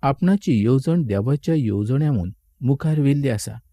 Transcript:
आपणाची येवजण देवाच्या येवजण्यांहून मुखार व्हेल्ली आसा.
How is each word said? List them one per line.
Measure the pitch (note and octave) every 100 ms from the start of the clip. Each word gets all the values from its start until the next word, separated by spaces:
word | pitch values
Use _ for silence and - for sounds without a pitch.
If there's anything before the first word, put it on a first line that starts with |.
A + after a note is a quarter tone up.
आपणाची | C#3 C#3 F3+ G3+ - A#2
येवजण | G#2+ C3+ C3+ E3+
देवाच्या | C3 G2 A2+ C#3+ - D#3+
येवजण्यांहून | A#2 G2+ G#2 C3 D3+ B2+ F2 G#2 _ _
मुखार | B2+ C#3 D#3+ D#3
व्हेल्ली | C#3 C#3+ C#3
आसा. | A2 - A2+ _